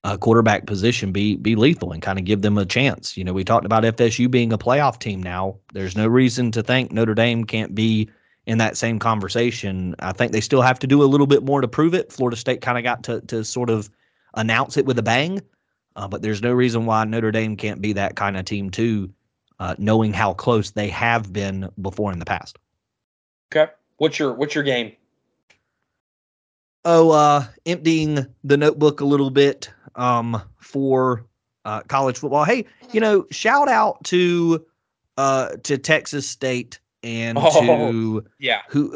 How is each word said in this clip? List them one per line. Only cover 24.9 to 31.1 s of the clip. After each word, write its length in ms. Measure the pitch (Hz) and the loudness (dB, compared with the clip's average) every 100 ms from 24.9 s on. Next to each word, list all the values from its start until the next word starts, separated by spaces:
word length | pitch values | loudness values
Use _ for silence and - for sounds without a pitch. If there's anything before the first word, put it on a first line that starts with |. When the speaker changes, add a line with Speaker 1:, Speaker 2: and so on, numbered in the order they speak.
| _ _ _ _ _ _ _ _ _ _ _ _ _ _ _ _ _ _ _ | _ _ _ _ _ _ _ _ _ _ _ _ _ _ _ _ _ _ _
Speaker 1:
Oh, 280 | 170 165 165 | 4 6 8
uh, 340 | 151 147 147 123 _ | 6 6 4 0 _
emptying 640 | 165 175 156 160 156 147 131 _ | -8 -2 0 2 0 -2 -4 _
the 160 | 139 143 | 2 4
notebook 420 | 151 151 151 147 | 4 4 2 2
a 60 | 143 | 0
little 240 | 143 139 | 2 2
bit, 400 | 135 143 131 - _ - | 4 4 2 -14 _ -20
um, 480 | 120 123 120 117 113 - _ | -4 -2 0 -2 -6 -10 _
for, 680 | - 139 139 131 127 | -10 -4 0 2 2